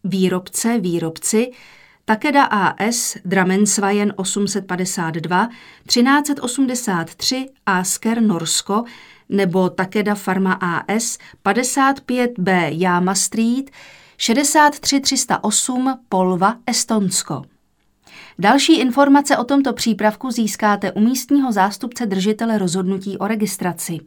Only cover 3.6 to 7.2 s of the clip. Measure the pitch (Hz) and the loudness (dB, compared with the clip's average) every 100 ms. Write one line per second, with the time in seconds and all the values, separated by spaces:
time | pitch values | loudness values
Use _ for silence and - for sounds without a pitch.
3.6 | 208 - 196 208 208 - 190 202 202 202 | 2 2 0 0 0 -2 -4 -2 -2 -4
4.6 | 190 180 185 - 165 160 160 180 233 - | -6 -6 -4 -4 -4 -6 -2 0 0 -6
5.6 | - - - 240 247 285 294 285 247 277 | -20 -20 -2 2 4 4 2 -4 -4 -2
6.6 | 262 247 220 175 165 - | 0 0 -2 -2 -4 -6